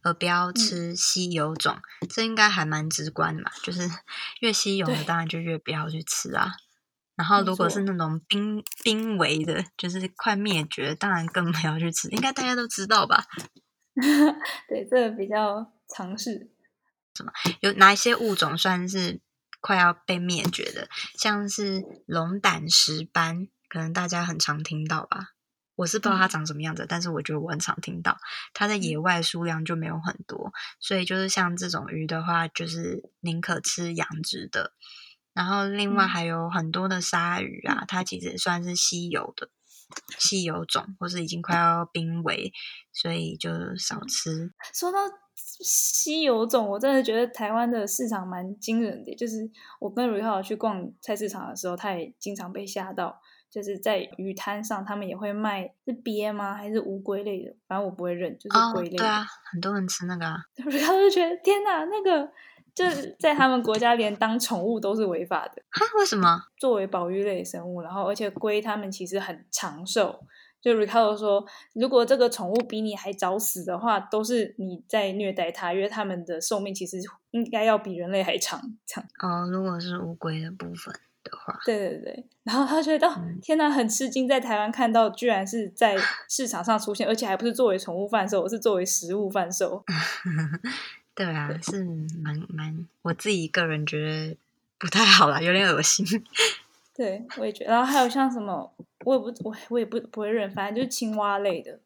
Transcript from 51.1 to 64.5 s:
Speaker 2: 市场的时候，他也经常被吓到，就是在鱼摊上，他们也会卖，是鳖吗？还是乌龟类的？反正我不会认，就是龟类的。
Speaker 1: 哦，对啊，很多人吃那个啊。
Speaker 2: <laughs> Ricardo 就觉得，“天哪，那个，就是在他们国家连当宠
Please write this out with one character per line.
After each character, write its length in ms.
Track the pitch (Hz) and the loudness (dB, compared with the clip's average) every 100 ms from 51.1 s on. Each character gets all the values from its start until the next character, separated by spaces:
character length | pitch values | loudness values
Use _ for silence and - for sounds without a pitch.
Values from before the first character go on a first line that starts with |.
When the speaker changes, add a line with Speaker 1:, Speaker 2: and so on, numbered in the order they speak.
| 208 | -4
Speaker 2:
市 100 | 208 | -4
场 180 | 196 - | -6 -10
的 80 | - | -6
时 100 | 185 | -6
候， 80 | |
他 180 | 180 208 | -4 -4
也 180 | 180 165 - | -4 -6 -10
经 180 | 202 196 | -10 -8
常 160 | 180 | -10
被 140 | 190 196 | -10 -8
吓 260 | 202 190 | -8 -6
到， 260 | 196 175 - _ _ _ | -4 -6 -6 _ _ _
就 120 | 220 | -10
是 160 | 202 196 | -6 -4
在 300 | 208 202 - - | 0 0 -2 -8
鱼 160 | 190 | -8
摊 280 | 196 - 208 | -6 -4 -4
上， 220 | 220 214 | -4 -6
他 100 | 196 | -4
们 140 | 208 196 | -6 -6
也 80 | 190 | -6
会 160 | 208 | -4
卖， 400 | 208 214 202 180 _ - | -2 -2 -2 -6 _ -8
是 60 | |
鳖 360 | 240 - 208 208 | -6 -4 -2 -2
吗？ 240 | 208 202 | -2 -4
还 160 | 208 208 | -6 -2
是 80 | 214 | -2
乌 180 | 196 196 | -2 -6
龟 240 | 196 196 | -4 -4
类 220 | 208 190 | -4 -6
的？ 100 | - - _ | -8 -16 _
反 120 | 190 | -4
正 60 | |
我 60 | 202 | -4
不 120 | 185 | -4
会 100 | 180 | -4
认， 260 | 175 180 - | -2 -4 -6
就 120 | 202 | 0
是 220 | 220 226 | 4 4
龟 100 | 196 | 2
类 60 | 175 | -2
的。 60 | 180 | 0
Speaker 1:
哦， 20 | |
对 80 | 220 | 2
啊， 200 | 214 214 - - | 0 -2 -14 -10
很 100 | 180 | -6
多 120 | 190 | -2
人 160 | 202 185 | -2 -2
吃 160 | - | -4
那 120 | 180 180 | -4 -4
个 100 | 165 | -4
啊。 180 | 165 - | -6 -12
Speaker 2:
<laughs> 80 | - | -8
Ricardo 440 | 262 277 311 381 | -2 0 4 6
就 100 | 392 | 6
觉 160 | 381 330 | 6 2
得 60 | 349 | 2
，“天 200 | - 403 | 4 4
哪， 200 | 403 339 | 4 0
那 180 | 320 415 | 0 0
个， 280 | 381 320 294 - - - _ | 4 2 0 -10 -20 -20 _
就 140 | - 359 | 0 0
是 260 | 285 269 - | 0 -4 0
在 160 | - | 2
他 140 | 196 262 | 6 6
们 140 | 254 | 6
国 140 | 220 214 | 2 2
家 180 | 240 | 4
连 200 | 240 214 | 4 2
当 240 | 208 220 233 | 0 0 2
宠 240 | - | 0